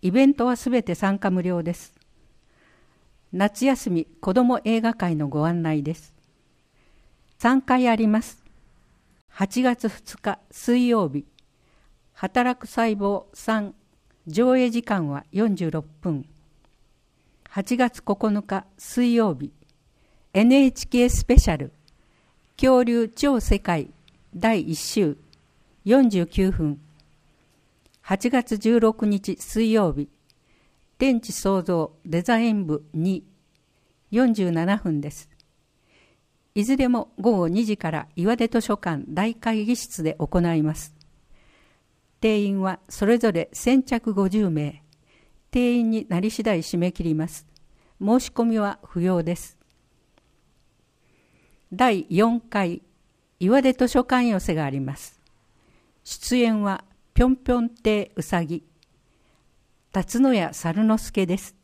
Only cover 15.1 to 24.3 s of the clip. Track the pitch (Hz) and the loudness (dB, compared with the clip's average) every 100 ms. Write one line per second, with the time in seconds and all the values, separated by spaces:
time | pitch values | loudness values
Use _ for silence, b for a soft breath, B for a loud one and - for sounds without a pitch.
15.1 | 139 - 185 226 190 170 156 151 - 180 | -6 -8 -2 0 0 -2 -4 -8 -8 -4
16.1 | 147 131 - _ _ _ _ _ _ _ | -4 -6 -20 _ _ _ _ _ _ _
17.1 | _ _ _ - - 190 247 247 - - | _ _ _ -12 -8 -4 0 0 -2 -6
18.1 | 196 220 208 202 190 - _ - - 247 | -2 0 -2 -2 -8 -8 _ -10 -2 2
19.1 | 233 220 139 139 _ _ _ _ _ _ | 2 2 -2 -8 _ _ _ _ _ _
20.1 | _ _ 190 233 269 269 - - 247 247 | _ _ 2 6 6 6 2 -4 2 2
21.1 | - - 254 - 156 135 _ _ _ _ | 2 6 6 6 -2 -6 _ _ _ _
22.1 | _ _ _ _ - 262 254 240 233 226 | _ _ _ _ 0 4 4 4 0 -2
23.1 | - 285 262 - 196 - 170 - - _ | 0 0 0 2 0 0 -4 -4 -14 _
24.1 | _ _ | _ _